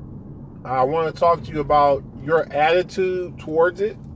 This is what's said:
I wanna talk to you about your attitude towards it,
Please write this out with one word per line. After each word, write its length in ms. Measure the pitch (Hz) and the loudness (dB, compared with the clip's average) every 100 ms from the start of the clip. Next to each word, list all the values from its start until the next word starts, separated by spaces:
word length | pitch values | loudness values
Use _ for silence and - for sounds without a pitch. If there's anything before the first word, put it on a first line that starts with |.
| - - - - - - | -14 -14 -16 -16 -16 -16
I 200 | 123 131 | -4 0
wanna 300 | 131 160 160 | 0 0 -2
talk 300 | - 170 170 | 2 2 2
to 60 | - | -2
you 80 | 156 | -6
about 420 | 139 147 143 139 - - | 2 4 6 4 -2 -12
your 240 | 139 160 - | 0 0 2
attitude 840 | 143 151 180 175 - 185 180 180 135 | 2 4 4 0 -2 -2 -2 -6 -10
towards 420 | 156 156 175 175 | -4 2 2 2
it, 140 | 208 - - | -4 -4 -16